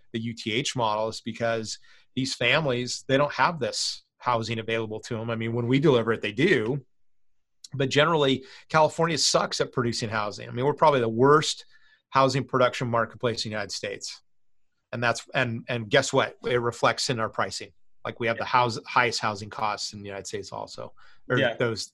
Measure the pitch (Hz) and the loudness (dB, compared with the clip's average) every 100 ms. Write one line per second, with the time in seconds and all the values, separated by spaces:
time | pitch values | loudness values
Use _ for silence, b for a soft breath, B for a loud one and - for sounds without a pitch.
0 | - 117 117 113 110 110 - 131 110 107 | -12 -8 -6 -6 -4 -2 -2 -2 -2 0
1 | 110 - - 113 117 113 107 - b b | -4 -6 -10 -4 -2 -2 -4 -12 b b
2 | b - 131 - 120 143 151 120 123 - | b -6 -4 0 2 2 2 -2 -4 -8
3 | - 135 147 - 135 170 113 - - - | 2 2 2 2 2 2 -4 -4 -6 -8
4 | _ _ 127 120 113 113 110 113 110 107 | _ _ -2 0 0 -4 -2 -4 -4 -8
5 | - 113 113 113 113 117 117 135 151 123 | -8 -8 -4 -4 -2 -2 2 4 6 4
6 | 113 107 104 104 175 139 107 139 - _ | 2 -2 -2 0 2 4 2 -4 -8 _
7 | _ _ _ _ _ _ - 131 135 143 | _ _ _ _ _ _ -12 -4 0 4
8 | 156 160 139 131 B B - 156 156 - | 4 4 4 2 B B -2 2 2 2
9 | 165 151 - 170 196 - 139 - 120 113 | 0 0 2 2 0 -2 -4 -2 -2 -2
10 | 110 107 104 98 117 120 139 143 156 139 | -4 -4 -4 -6 -10 -4 -2 4 4 6
11 | 113 113 135 151 - - b b b b | 2 4 6 6 4 -4 b b b b
12 | b 135 135 131 120 131 123 - 123 117 | b 4 4 2 0 2 2 2 -2 0
13 | 110 - 120 113 110 107 101 - 104 - | -2 -2 -4 -4 -6 -6 -8 -8 -8 -8
14 | - - _ _ _ _ _ _ _ 117 | -12 -14 _ _ _ _ _ _ _ -2
15 | 117 117 - 139 123 113 - 120 107 139 | 0 0 -4 -2 -2 -4 -6 -6 2 2
16 | 135 135 110 - - 123 120 - 127 117 | 4 2 0 -2 -2 0 0 0 0 2
17 | - 120 110 - 98 - 101 - - - | -2 -2 -2 -2 -4 -6 -12 -18 -20 -14
18 | 113 113 117 113 113 127 123 110 - 127 | -12 -4 -4 -2 0 2 2 0 -2 2
19 | 120 - 113 101 104 - 107 101 - 104 | 2 0 -4 -4 -8 -4 -4 -4 -8 -10
20 | 101 98 92 104 95 - - - - b | -12 -12 -10 -10 -8 -10 -10 -12 -14 b
21 | b b - 123 127 - 120 107 - | b b -2 0 0 0 -2 -2 -6